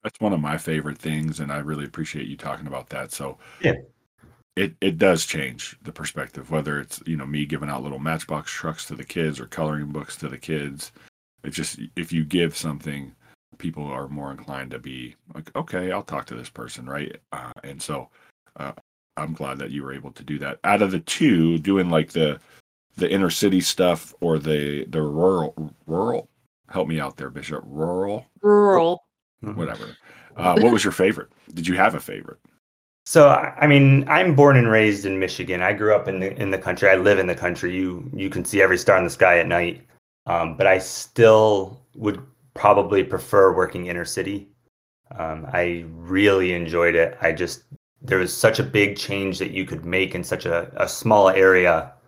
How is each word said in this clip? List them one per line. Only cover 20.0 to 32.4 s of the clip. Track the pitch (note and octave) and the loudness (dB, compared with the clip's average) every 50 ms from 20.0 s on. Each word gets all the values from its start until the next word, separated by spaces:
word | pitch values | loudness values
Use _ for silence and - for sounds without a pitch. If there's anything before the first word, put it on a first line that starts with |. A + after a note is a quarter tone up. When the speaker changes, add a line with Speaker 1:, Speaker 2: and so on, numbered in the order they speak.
| C2+ C2+ | -14 -18
Speaker 1:
to | C2 - - | -20 -20 -12
do | C2 D2 C#2+ | -10 -10 -8
that. | C#2 C#2 D2 - - | -8 -10 -10 -4 0
Out | F#2 G#2 G#2 | 2 4 4
of | G#2+ F#2+ | 4 2
the | F#2+ E2+ | 0 -4
two, | E2 - - - - D3 G#2 E2+ D#2+ E2 E2 E2 | -4 -6 -2 2 4 4 6 6 4 4 2 2
doing, | D2 F#2+ G2 F#2+ F2+ F2 | 0 2 2 2 2 2
like, | E2+ D#2+ D#2 - | 2 0 0 0
the, | - E2+ D#2+ D2+ C#2+ - _ _ _ _ _ _ _ _ _ _ _ | 0 0 0 0 0 -6 _ _ _ _ _ _ _ _ _ _ _
the | - F#2+ - | -4 -2 0
inner | - G2 F#2+ E2+ | 0 0 0 0
city | D#2+ - - G2+ F#2+ F#2 | 0 2 2 2 2 2
stuff | F2 - - - F#2 F2+ F2 D#2+ - - - _ | 0 0 0 0 2 2 2 -2 -6 -18 -12 _
or | - E2+ D#2+ D#2 | -2 -2 -2 0
the, | C#2+ D#2 D#2 D2 D2 D2 D2 C#2+ - | 0 -2 -2 -2 -2 -4 -6 -8 -8
the | - - D#2+ | -6 -4 -4
rural, | D#2 D2 D2 D#2+ F2 F#2 F#2+ F2 D#2 D2 - - D#2 D2 - _ _ | -4 -2 -2 2 2 2 2 2 -2 -4 -6 -10 -12 -12 -14 _ _
rural, | - D#2 F2+ G2+ A#2 B2 A#2+ A#2+ _ _ _ _ _ _ _ _ _ | -6 -4 -4 -2 -2 -4 -6 -8 _ _ _ _ _ _ _ _ _
help | - F#2 F2 | -6 -6 -4
me | D2 D#2+ D#2 | -4 -4 -6
out | C#2+ C2+ - | -6 -8 -10
there, | - C2+ C2 | -12 -16 -14
Bishop, | B1+ C2+ C2+ C2+ D#2 - - | -14 -14 -12 -12 -12 -12 -12
rural? | - C#2 D2 D#2+ E2+ F2 F#2 F#2+ G2+ G#2 A2+ - _ _ _ | -12 -6 -6 -4 -2 -2 -4 -4 -4 -6 -8 -10 _ _ _
Speaker 3:
Rural. | - G#3 G#3 G#3 G#3 G3+ F#3+ F3 E3 E3 F3+ F3 _ _ _ _ _ _ _ _ - | 2 4 6 6 6 6 6 4 4 2 0 -2 _ _ _ _ _ _ _ _ -14
Speaker 2:
Mm-hmm. | G#2 G#2+ - | -12 -8 -6
Speaker 1:
Whatever. | E2+ C2+ A1+ - - - - _ _ _ - - _ - _ | -6 -6 -8 -10 -14 -18 -18 _ _ _ -20 -20 _ -20 _
Uh, | - E2 F2+ F2 - | 0 2 4 4 6
what | G#2+ A#2+ A#2+ | 6 6 4
was | G#2 - | 4 0
your | G2 | -2
favorite? | E2+ - F#2 G2 G2+ - - _ _ _ _ _ - | 0 2 2 2 2 -2 -10 _ _ _ _ _ -12
Did | E2+ D#2+ | -8 -4
you | F2 F2+ | -2 2
have | F#2+ G2 A2 E3 | 4 4 4 2
a | - | 0
favorite? | - - - G2+ - - - _ | -10 -10 -14 -14 -14 -18 -20 _